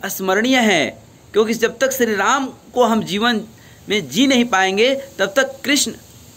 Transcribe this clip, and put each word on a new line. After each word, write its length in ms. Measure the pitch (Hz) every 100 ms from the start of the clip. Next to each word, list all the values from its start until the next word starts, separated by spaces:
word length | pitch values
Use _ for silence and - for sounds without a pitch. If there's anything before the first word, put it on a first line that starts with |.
| 196
स्मरणीय 500 | - 190 196 247 262
है, 260 | 214 170 117 - - - -
क्योंकि 200 | 202 220 226
जब 220 | 220 226
तक 140 | 262
श्री 240 | 262 226 202
राम 320 | 202 277 262 - -
को 100 | 247
हम 200 | 226 220
जीवन 380 | 170 202 240 220 - - - - -
में 200 | 208 139
जी 180 | 160 269
नहीं 180 | 254 240
पाएंगे, 460 | 190 190 196 247 269 - -
तब 140 | 196 277
तक 200 | 269 -
कृष्ण 280 | - 285 - - - - -